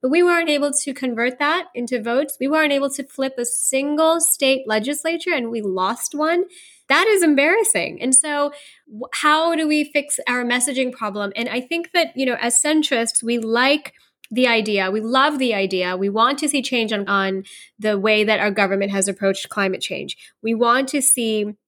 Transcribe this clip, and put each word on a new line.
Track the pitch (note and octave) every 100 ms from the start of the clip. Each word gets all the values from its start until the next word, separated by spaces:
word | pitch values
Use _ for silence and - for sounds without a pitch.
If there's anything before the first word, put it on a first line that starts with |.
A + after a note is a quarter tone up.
but | C4
we | D#4+
weren't | F4 F4 E4
able | D4 C#4+
to | C#4 -
convert | C4+ C4 A3+ A#3+ B3+
that | D4 E4+ F4 -
into | A#3+ B3+
votes. | G#3+ A#3+ C#4+ -
We | C4
weren't | D#4 D4+
able | C#4 C#4
to | C#4
flip | C4+ - C4+ C4+
a |
single | A#3+ - - C4 C#4+ D4 D#4+ E4
state | D#4+ - C4+ C4 C4
legislature, | G#3+ A3+ D4 D#4+ E4+ F4
and | D#4+ A#3
we | A#3
lost | G#3 F#3 F#3 A#3+ - C#4+
one. | D#4 F4 F4+ - - - _
That | C#4 G4+
is | G#4
embarrassing. | E4+ C#4 C#4+ G4+ G#4+ - E3+ -
And | B3+ C4
so | D#4 D4 C#4+ C#4+ - - _
w-, | G#3+ A#3+
how | - D4+ D4+ E4 E4
do | D#4
we | D4+
fix | D4+ D4 C#4+ - -
our | B3 B3
messaging | B3 C4 C4 B3+
problem? | B3+ A3 G3+ G3+ G3
And | A#3
I | A3+
think | B3+ E4+ E4+
that, | F4+ E4 -
you | B3+
know, | A#3+
as | A#3+ A#3+
centrists, | D4 D#4 D4+ A#3+ A#3 -
we | A3+ A#3+
like | A3+ A3+ C4 D4 - _ _ _ -
the | A3 B3+
idea. | A3+ G3 G3+ F#3+
We | G#3
love | A3 C4 C#4+ D4+
the | B3+
idea. | G#3 G3 F#3 F3+ F#3
We | G3
want | G3+ A#3 C#4
to | D4+
see | C#4+
change | A#3+ B3 A3
on, | G#3+ G3
on | G3+ F#3+ F#3+ G3 - - _
the | G#3+ G3+
way | G3+ G#3+
that | G#3+ G#3+
our | G#3
government | G3 G3 G3 G3
has | G3 F#3+
approached | F#3+ G3 F#3+ -
climate | - G3 F#3
change. | - F#3 - - - _
We | A3 A3+
want | A#3 B3 C4+
to | D4
see | C4 - A3+ G#3+ G#3 G#3